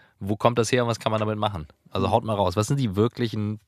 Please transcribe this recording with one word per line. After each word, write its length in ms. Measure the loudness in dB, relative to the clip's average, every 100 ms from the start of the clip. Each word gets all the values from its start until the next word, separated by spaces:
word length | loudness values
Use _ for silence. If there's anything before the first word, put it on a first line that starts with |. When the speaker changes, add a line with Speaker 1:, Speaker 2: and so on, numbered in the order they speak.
| _ -10
Speaker 1:
wo 160 | -6 0
kommt 240 | 2 2
das 100 | 2
her 140 | 2
und 60 | 0
was 100 | -2
kann 140 | 0
man 60 | 0
damit 160 | -2 -2
machen? 280 | -2 -4 -10 -16 -8
Also 160 | -2 2
Speaker 2:
Mhm. 40 |
Speaker 1:
haut 120 | 2 0
mal 80 |
raus. 240 | 0 2 2
Was 100 | 0
sind 100 | 0
die 200 | 0 2
wirklichen 640 | 0 0 -4 -2 -4 -6